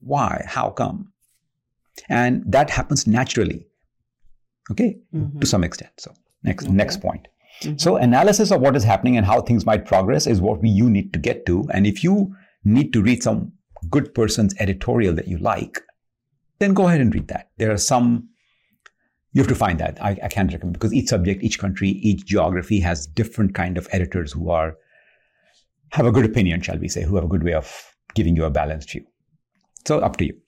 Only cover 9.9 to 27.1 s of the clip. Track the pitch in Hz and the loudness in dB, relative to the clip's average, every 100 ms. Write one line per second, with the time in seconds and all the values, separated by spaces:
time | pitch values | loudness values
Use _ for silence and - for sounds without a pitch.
9.9 | 98 95 143 - 110 95 107 110 98 123 | 2 2 0 2 2 2 0 2 4 4
10.9 | 101 95 - 92 123 - 87 - 95 101 | 4 0 -4 -4 -4 -2 -2 0 0 0
11.9 | 104 170 202 190 - _ _ 101 113 147 | 2 0 2 0 -6 _ _ 2 2 2
12.9 | 120 101 123 120 107 - - _ - 82 | 2 2 2 0 -2 -4 -12 _ -14 -2
13.9 | 147 - - 110 113 104 - 101 95 - | -2 -2 0 0 2 0 0 -4 -2 -2
14.9 | 120 101 82 - 85 92 98 - - _ | 0 2 0 -4 -4 -2 -4 -6 -12 _
15.9 | _ _ _ _ _ _ _ 202 196 185 | _ _ _ _ _ _ _ 0 2 4
16.9 | 165 120 - - - - _ 110 104 - | 4 2 0 -4 -10 -12 _ -2 0 0
17.9 | 131 120 120 - _ _ _ _ _ - | 2 2 0 -4 _ _ _ _ _ -20
18.9 | _ _ _ _ - 123 123 104 85 82 | _ _ _ _ 0 2 2 0 0 -4
19.9 | - 104 98 101 - 95 90 90 85 110 | -4 -4 -4 -6 -2 -2 -2 -8 -4 -2
20.9 | 120 - 110 87 98 110 - 98 95 98 | -2 0 0 0 -2 -4 -4 -6 -2 -2
21.9 | 98 107 98 - 101 87 90 85 104 87 | 0 0 -2 0 0 0 -2 -2 0 0
22.9 | 82 - - 110 - 98 - 87 87 87 | -2 -6 -6 -6 0 -2 -2 -6 -6 -4
23.9 | 98 90 92 78 - 82 85 80 80 _ | -4 -2 -4 -6 -6 -2 -2 -2 -6 _
24.9 | _ _ _ _ _ _ _ _ _ _ | _ _ _ _ _ _ _ _ _ _
25.9 | - 123 113 110 220 92 85 - 80 82 | 0 2 4 2 2 2 0 -4 -6 -6
26.9 | - 82 | -4 -2